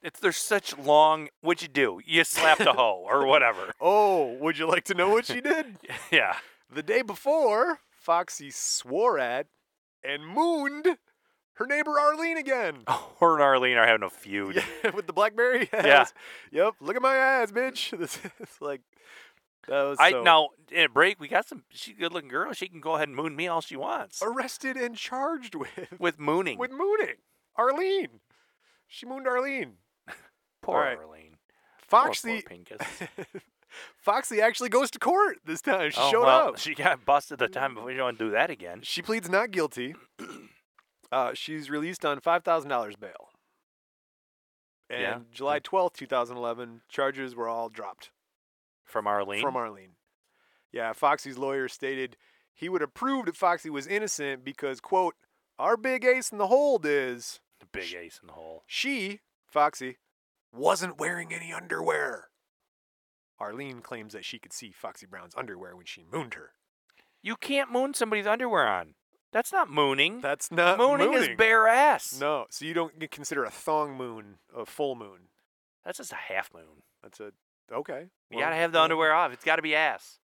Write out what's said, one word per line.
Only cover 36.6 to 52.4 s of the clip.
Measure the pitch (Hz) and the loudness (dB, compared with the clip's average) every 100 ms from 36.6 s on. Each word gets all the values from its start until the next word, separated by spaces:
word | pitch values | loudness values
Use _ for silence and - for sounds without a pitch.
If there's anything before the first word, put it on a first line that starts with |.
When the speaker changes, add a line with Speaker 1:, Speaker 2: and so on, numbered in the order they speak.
| 151 151 | -8 0
Speaker 1:
got | 156 139 120 | 0 0 2
busted | 143 - 135 | 2 2 -4
the | 120 | -2
time | - 135 117 | 0 -4 -4
before. | 120 | -10
You | 127 | -4
don't | 127 | -4
wanna | 117 | -2
do | 110 | -2
that | 104 160 | 2 0
again. | 127 87 90 | -2 -12 -14
Speaker 2:
She | - - | -8 -8
pleads | 170 226 175 | -4 -6 0
not | 190 226 | 0 0
guilty. | 180 151 - 123 170 _ _ | -2 -4 -4 -10 -10 _ _
<clears throat> | - - - _ _ _ _ _ _ | -18 -18 -20 _ _ _ _ _ _
Uh, | 131 123 127 | -2 -2 -4
she's | - 156 139 | -10 -12 -8
released | 147 156 180 | -6 -6 -6
on | 156 143 | -4 -2
five | 170 170 | 0 0
thousand | 175 165 143 | 2 -2 0
dollars | 127 107 104 | -4 -4 -10
bail. | 104 85 - _ _ _ _ _ _ _ _ _ _ _ _ _ _ _ _ | -16 -18 -20 _ _ _ _ _ _ _ _ _ _ _ _ _ _ _ _
And | 123 | -8
Speaker 1:
Yeah. | 98 117 117 | -6 -8 -12
Speaker 2:
July | 117 139 147 | -8 -2 -2
Speaker 1:
Yeah. | |
Speaker 2:
twelfth, | - 190 180 - | 0 0 0 -2
two | 131 | -4
thousand | 131 120 123 | -2 -2 -6
eleven, | 120 117 120 117 _ | -8 -8 -12 -16 _
charges | - 139 135 131 120 | -4 -2 -2 -10 -6
were | 117 | -6
all | 117 117 | -4 -8
dropped. | 113 101 - - _ _ _ _ _ _ _ | -10 -16 -16 -20 _ _ _ _ _ _ _
Speaker 1:
From | _ 117 104 | _ -6 -2
Arlene? | 104 98 101 | -2 -2 -4
Speaker 2:
From | 139 127 | -4 -4
Arlene. | 117 98 95 87 _ _ _ _ _ _ _ | -8 -12 -20 _ _ _ _ _ _ _ _
Yeah, | 117 113 | -8 -6
Foxy's | 113 147 147 143 127 | 0 0 0 -4 -8
lawyer | 135 135 127 | -6 -4 -6
stated | - 135 135 131 117 _ _ | -6 -8 -6 -8 -12 _ _